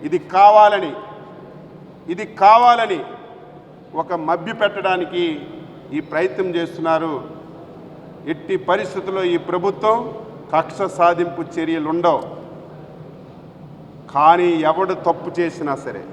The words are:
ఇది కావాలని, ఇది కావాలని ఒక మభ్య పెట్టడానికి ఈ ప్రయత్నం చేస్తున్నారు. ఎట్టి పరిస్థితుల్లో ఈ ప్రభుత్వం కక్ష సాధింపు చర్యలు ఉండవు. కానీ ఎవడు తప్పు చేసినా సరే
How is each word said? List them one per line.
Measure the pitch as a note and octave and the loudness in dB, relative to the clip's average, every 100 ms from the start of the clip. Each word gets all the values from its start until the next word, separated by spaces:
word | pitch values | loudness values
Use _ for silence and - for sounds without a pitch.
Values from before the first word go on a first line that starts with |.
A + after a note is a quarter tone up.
| D3+ | -2
ఇది | E3 D3+ F#3 | -4 0 6
కావాలని, | G#3 G#3+ G#3 G3+ F3 C3 - - - - - - - - - - - | 8 10 8 6 -2 -8 -14 -16 -18 -18 -20 -20 -20 -20 -20 -18 -10
ఇది | F3+ G#3+ - | -8 -8 4
కావాలని | G3 A3+ A#3+ A#3 A3 F3 C3 - - - - - - - - D#3 | 8 8 8 6 2 -2 -6 -14 -18 -20 -20 -20 -20 -20 -12 -6
ఒక | D#3+ F3 D#3 | -4 -4 0
మభ్య | E3+ F#3+ A3+ | -2 -2 -2
పెట్టడానికి | G#3 G3+ F#3+ F#3 E3 F3 E3+ D3+ C#3+ - - - - C#3+ | -2 0 -2 0 -2 -2 -2 -2 -10 -16 -16 -18 -8 -8
ఈ | D#3 | -4
ప్రయత్నం | D#3 F#3 F#3+ F#3+ E3+ | -2 -2 -2 -2 -2
చేస్తున్నారు. | E3 - D#3+ D#3+ D#3+ C#3 - - - - - - - - - - - | -4 -4 0 0 0 -6 -8 -16 -18 -18 -18 -18 -20 -20 -20 -16 -10
ఎట్టి | D#3+ F3 F#3+ - | -10 -4 -4 0
పరిస్థితుల్లో | F#3+ G3 F#3+ F#3 F#3+ F3+ E3+ | 0 0 -8 -6 -2 0 -2
ఈ | - | -2
ప్రభుత్వం | F3+ F#3+ G3 G#3+ A3+ A#3 - - - - | -2 -2 0 0 0 -2 -12 -14 -18 -2
కక్ష | D#3 D#3+ - F#3+ - | -2 -2 -4 -6 2
సాధింపు | F3 E3+ F3 E3+ E3+ F3 | 4 4 -2 -4 -8 -4
చర్యలు | D#3+ E3 D3+ | -2 -2 -2
ఉండవు. | E3+ E3+ C#3+ - - - - - - - - - - - - - - - - - - - | 0 2 2 -2 -14 -16 -18 -18 -18 -20 -20 -20 -20 -20 -20 -20 -20 -20 -20 -20 -20 -6
కానీ | C#3 D3+ F3 F3+ E3+ D#3 | 4 6 6 4 2 2
ఎవడు | E3 F#3+ F#3 E3+ | 2 0 0 -2
తప్పు | E3 F3 D#3+ | -2 -4 -4
చేసినా | E3+ - D3 C3+ | -4 -2 -6 -4
సరే | - G2+ F#2 | -6 -10 -14